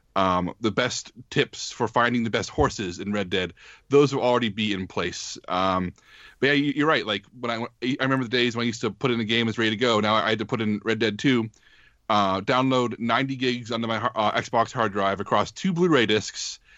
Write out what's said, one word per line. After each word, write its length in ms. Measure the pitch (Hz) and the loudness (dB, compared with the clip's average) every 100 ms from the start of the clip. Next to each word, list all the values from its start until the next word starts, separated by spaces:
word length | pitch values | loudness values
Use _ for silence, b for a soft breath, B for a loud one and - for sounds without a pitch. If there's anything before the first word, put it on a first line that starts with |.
| b 98 | b 0
um, 380 | 95 90 90 - | 2 2 -2 -2
the 80 | 110 | -2
best 420 | 101 123 - - 117 - | 0 -2 -4 -12 -18 -6
tips 420 | 147 127 - - | -2 -2 -4 -12
for 160 | - 113 | -6 -2
finding 380 | 127 120 120 | 2 2 2
the 60 | 113 | 0
best 180 | 110 95 | -2 -2
horses 500 | - 135 - 92 85 | 0 0 0 -6 -6
in 120 | 95 | -4
Red 160 | 104 92 | -4 -2
Dead, 240 | 95 90 - B B B | -2 -4 -8 B B B
those 240 | 143 143 | 6 6
will 80 | 139 | 4
already 260 | 123 123 117 | 2 4 2
be 240 | 101 107 | -2 -2
in 140 | 95 92 | -2 -4
place. 500 | 101 85 - - - - | -4 -4 -6 -12 -12 -4
Um, 460 | 90 95 92 90 - B B B B | -2 0 0 -2 -8 B B B B
but 60 | 139 | 0
yeah, 60 | |
you, 180 | 143 143 | 2 0
you're 140 | 135 151 | 0 2
right. 160 | 139 | 0
Like, 220 | 98 101 - 123 | 0 -6 -6 -8
when 120 | 120 | -6
I, 160 | 113 117 - 127 139 | -4 -6 -6 -4 -2
I 20 | |
remember 220 | 131 131 | 0 0
the 60 | 117 | 0
days 260 | 123 123 117 | 0 0 0
when 80 | |
I 20 | 120 | -4
used 140 | 113 | -2
to 100 | 113 | -4
put 200 | - 135 | -2 0
in 100 | 120 | 0
a 40 | |
game 220 | 110 117 113 | 0 0 0
as 120 | 107 | 0
ready 120 | 113 | 0
to 60 | 104 | 2
go. 240 | 123 107 | 2 2
Now 140 | 107 | 4
I 160 | 107 107 | 2 2
had 80 | 110 | -2
to 80 | 104 | -2
put 160 | 120 | -2
in 180 | 107 104 | -2 -2
Red 180 | 110 110 | -2 0
Dead 180 | 113 104 | 0 0
Two, 320 | 143 123 110 - b b b b - | 2 2 0 -8 b b b b 0
uh, 320 | 104 98 95 | 2 2 0
download 580 | 104 127 131 127 120 - | 0 2 2 2 0 -2
ninety 380 | 117 117 135 131 | 0 0 0 -2
gigs 340 | 127 123 110 | -2 -4 -4
onto 160 | 113 117 | -4 -2
my 120 | 110 | -2
har-, 140 | 120 | -2
uh, 180 | - 107 | 0 0
Xbox 400 | 120 - 120 113 | 0 0 0 0
hard 200 | 127 110 | 0 -2
drive 280 | 98 98 98 | 0 0 0
across 320 | 101 110 92 | 0 0 0
two 220 | - 190 | -2 -2
Blu-ray 320 | 170 180 139 107 | 0 4 4 4
discs, 540 | 107 - - - - b | 2 0 -8 -10 -12 b